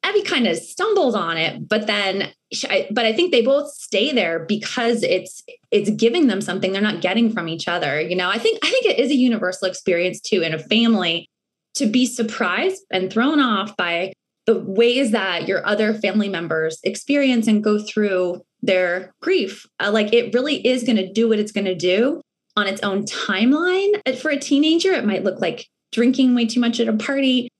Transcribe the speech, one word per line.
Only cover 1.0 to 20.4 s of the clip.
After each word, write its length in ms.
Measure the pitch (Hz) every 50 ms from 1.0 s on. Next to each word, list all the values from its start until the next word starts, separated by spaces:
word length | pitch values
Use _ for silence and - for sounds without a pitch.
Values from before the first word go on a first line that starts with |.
| 320 247 220
on 240 | 202 175 165 165 165
it, 280 | 160 - - - 147
but 200 | - 208 220 214
then, 440 | 220 208 208 202 190 190 196 196 - - _ _ _
she, 160 | - - - -
I, 200 | - 190 - -
but 160 | 214 240 226
I 60 | 220 220
think 180 | - 349 359
they 80 | - 240
both 320 | 214 254 277 294 294 -
stay 400 | - - - - - 220 233 302
there 280 | 285 233 185 165 165 165
because 640 | - - 208 214 - - - 254 233 233 240 214
it's, 400 | 175 - 180 180 180 - - - - - - _ _ _
it's 180 | - 208 208 208
giving 360 | 214 214 220 233 240 359 311
them 140 | 247 190 196
something 300 | 208 - 175 190 - 185
they're 100 | 190 196
not 180 | 208 214 202 170
getting 320 | - 180 190 226 233 220
from 160 | 214 190 165 165
each 200 | 165 165 - 180
other. 320 | 175 175 160 143 135 151
You 140 | 165 180 180
know, 120 | 185 180 180
I 80 | 202 233
think, 200 | - 440 453 - -
I 60 | -
think 140 | 480 523 494
it 140 | 415 - -
is 120 | 277 247
a 40 | 302
universal 500 | 247 254 247 226 - - 180 180 - 196
experience 540 | 180 - - - 190 175 170 175 180 180 -
too 220 | - - 220 175
in 100 | 165 165
a 60 | 160 156
family 680 | 143 - 214 226 233 233 226 190 180 170 165 170 170 _ _ _ _ _ _ _ _ _ _
to 100 | - 285
be 180 | 214 214 254 254
surprised 760 | 226 - - 226 - - - 214 180 180 208 302 381 381 - _ _
and 180 | - 185 185 185
thrown 300 | - 220 240 285 320 294
off 340 | 269 240 214 190 202 214 -
by 360 | - 180 175 170 170 185 190 - _ _ _ _ _ _
the 120 | - 226 185
ways 500 | - 190 190 196 233 240 247 262 285 220
that 360 | 214 214 190 190 175 170 160 -
your 180 | 196 - -
other 280 | 196 208 208 220 214 214
family 340 | 214 - 196 190 214 202 202
members 500 | 190 165 170 165 160 160 160 160 160 - -
experience 600 | - 214 - - - 285 285 277 262 247 233 214
and 180 | 226 214 208 214
go 140 | 214 214 208
through 600 | 214 - - 220 208 202 190 180 180 175 180 185 - _ _ _
their 500 | - - 190 185 185 175 175 190 190 - _ _
grief. 420 | - 339 381 359 208 185 - - - _ _ -
Uh, 100 | - 208
like, 220 | 208 220 208 214
it 220 | 233 233 226 - 208
really 220 | 247